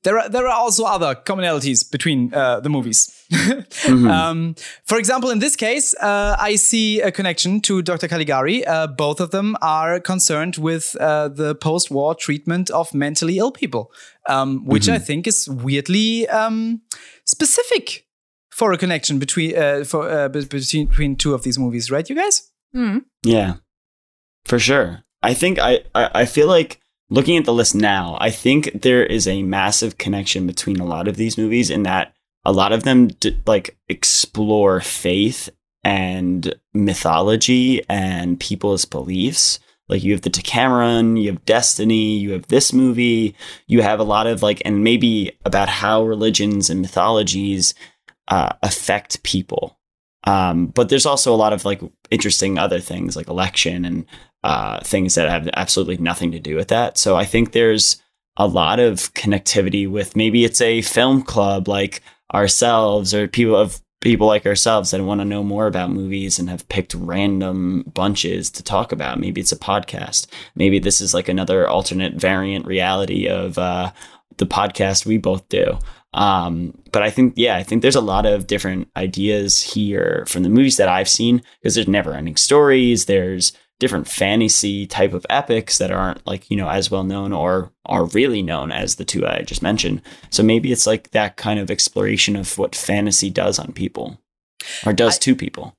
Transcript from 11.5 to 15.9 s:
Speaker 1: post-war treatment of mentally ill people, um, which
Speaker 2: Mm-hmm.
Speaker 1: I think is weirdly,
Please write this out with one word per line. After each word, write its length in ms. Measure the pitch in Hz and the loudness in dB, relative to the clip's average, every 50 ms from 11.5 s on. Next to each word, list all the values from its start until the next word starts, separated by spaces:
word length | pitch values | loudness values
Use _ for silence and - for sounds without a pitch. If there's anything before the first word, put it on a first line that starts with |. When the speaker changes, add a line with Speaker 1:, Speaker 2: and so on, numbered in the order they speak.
| 151 | -4
Speaker 1:
post-war 600 | 151 - 156 160 175 - - 143 139 143 151 165 | -2 -2 -2 0 0 -2 -2 0 0 0 0 -2
treatment 560 | - - - 143 143 _ 170 165 185 185 - | -2 -4 -6 -6 -4 _ -2 -2 -2 -2 0
of 240 | - 165 165 - - | 0 -2 -2 0 -2
mentally 420 | 143 143 147 156 - 165 160 185 | -2 -2 -2 -2 -2 -2 -2 0
ill 160 | 185 220 269 | 0 0 -2
people, 400 | - - - 143 127 117 107 _ _ - - - _ _ _ | -2 -4 -6 -4 -4 -6 -8 _ _ -20 -20 -20 _ _ _
um, 380 | - 135 135 135 135 135 131 113 | -2 0 0 0 0 -2 -4 0
which 200 | 135 113 104 101 | 0 2 2 4
Speaker 2:
Mm-hmm. 100 | - - | 2 0
Speaker 1:
I 40 | 220 | 0
think 280 | - - 147 156 170 | -2 -4 -6 -4 -2
is 200 | - 220 - - | -2 -2 -2 -2
weirdly, 800 | - 135 127 120 135 135 143 143 - | -4 -6 -6 -4 -2 -2 -2 0 0